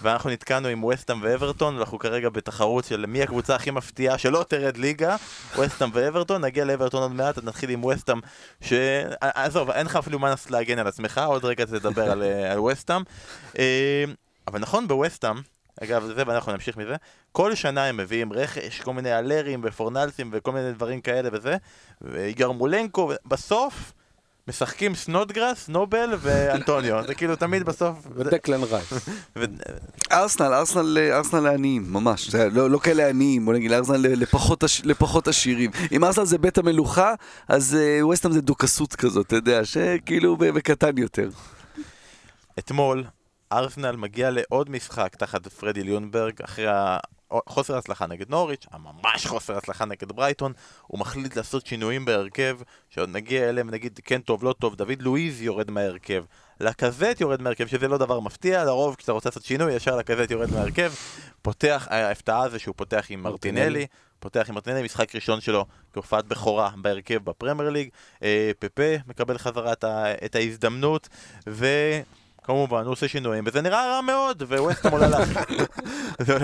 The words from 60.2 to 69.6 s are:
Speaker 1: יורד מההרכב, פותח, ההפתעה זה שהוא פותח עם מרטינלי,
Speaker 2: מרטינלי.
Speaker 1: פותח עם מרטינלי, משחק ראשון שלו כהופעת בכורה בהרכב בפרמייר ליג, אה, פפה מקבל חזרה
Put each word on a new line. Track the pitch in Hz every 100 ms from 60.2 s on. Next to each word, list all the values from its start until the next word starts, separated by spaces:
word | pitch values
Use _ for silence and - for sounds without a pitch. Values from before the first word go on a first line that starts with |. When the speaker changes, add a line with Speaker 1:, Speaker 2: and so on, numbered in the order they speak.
| 117
Speaker 1:
יורד | 117 117
מההרכב, | 107 101 - 175 139 - - - _
פותח, | - - 147 143 131
ההפתעה | 110 104 101 - 113 127
זה | 113
שהוא | - -
פותח | 98 107 104
עם | 95
מרטינלי, | 90 95 98 113
Speaker 2:
מרטינלי. | 151 147 139 _ _ _
Speaker 1:
פותח | 101 117 110
עם | 104
מרטינלי, | 120 131
משחק | 117 - 113 110
ראשון | - 110
שלו | 113 104 98 - _
כהופעת | 101 - 107 107
בכורה | 113 107 107 101 101
בהרכב | 101 98 95 113
בפרמייר | 95 82 123 147 147
ליג, | 147 131 - - -
אה, | 104 107 107 101
פפה | 101 - 156 156 123
מקבל | 120 120 120
חזרה | 123 117